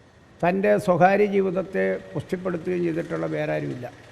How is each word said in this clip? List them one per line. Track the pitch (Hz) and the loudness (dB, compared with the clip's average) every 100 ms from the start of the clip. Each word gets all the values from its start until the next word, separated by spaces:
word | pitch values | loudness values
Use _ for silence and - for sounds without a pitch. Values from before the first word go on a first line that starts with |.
| - - - - | -20 -20 -20 -2
തൻ്റെ | 170 190 202 208 185 | 0 2 2 2 4
സ്വകാര്യ | 170 180 202 208 196 | 6 6 6 4 2
ജീവിതത്തെ | 190 180 175 190 190 95 - | 0 -2 -4 -2 -2 -2 -6
പുഷ്ടിപ്പെടുത്തുകയും | 143 - 180 131 87 156 180 170 | -10 -6 -6 -4 -4 -4 -2 -2
ചെയ്തിട്ടുള്ള | 160 165 160 160 - | -2 -4 -4 -4 -2
വേറെ | 151 78 | -2 -4
ആരുമില്ല. | 143 127 123 - - | -4 -8 -10 -14 -20